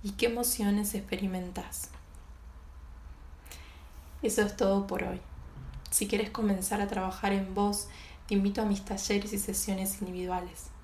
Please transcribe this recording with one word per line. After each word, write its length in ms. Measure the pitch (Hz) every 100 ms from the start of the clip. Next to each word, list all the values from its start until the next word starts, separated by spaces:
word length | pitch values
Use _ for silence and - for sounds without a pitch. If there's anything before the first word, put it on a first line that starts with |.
¿Y 80 | 202
qué 140 | 202 233
emociones 680 | 233 240 - 202 202 208
experimentás? 920 | 202 - 185 190 185 180 180 - - - - - - - - - - - - - - - - - - - - - - - - - -
Eso 200 | 220 208
es 140 | 202 -
todo 300 | 196 196 196
por 180 | 190
hoy. 160 | 190 185 - - - - - - -
Si 180 | - 202
querés 220 | 208 214
comenzar 500 | - 214 190 190 202
a 80 | 202
trabajar 440 | 190 185 - 196
en 220 | 196 190
vos, 340 | 196 202 202 - - - - -
te 80 |
invito 280 | 202 196 202
a 40 | 214
mis 180 | 196
talleres 480 | - 190 - 202 202
y 60 | 202
sesiones 640 | - 196 - 190 196 208
individuales. 720 | 190 180 180 180 180 - - -